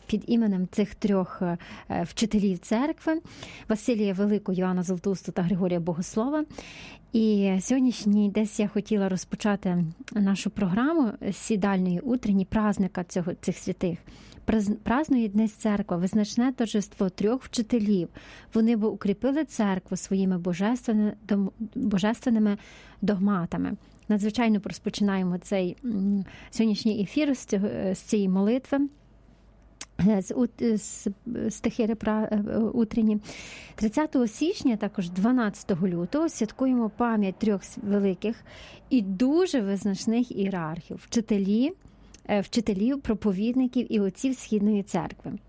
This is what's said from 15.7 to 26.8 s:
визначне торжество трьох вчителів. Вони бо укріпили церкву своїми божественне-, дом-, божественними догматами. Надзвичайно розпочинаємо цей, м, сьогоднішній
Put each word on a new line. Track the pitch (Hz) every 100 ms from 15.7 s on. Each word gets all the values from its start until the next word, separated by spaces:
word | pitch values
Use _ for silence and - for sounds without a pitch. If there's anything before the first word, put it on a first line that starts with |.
| 202 202 175
визначне | 180 220 208 - 254
торжество | 254 226 214 - - 190
трьох | - 202 254
вчителів. | - - 214 240 208 196 165 - - - -
Вони | 226 226 233
бо | 214
укріпили | 196 202 196 262 277 294
церкву | - 202 185 - 185
своїми | - 190 190 180
божественне-, | 180 170 202 247 - 214 214 214 202
дом-, | 202 190 - 220 -
божественними | 214 196 208 240 262 220 214 202 - - - -
догматами. | 202 196 202 196 170 175 185 202 - - -
Надзвичайно | 208 214 214 226 208
розпочинаємо | - - 208 - 202 190 185 180
цей, | - 196 180 - 247
м, | 202 196 202 185 - -
сьогоднішній | - 226 202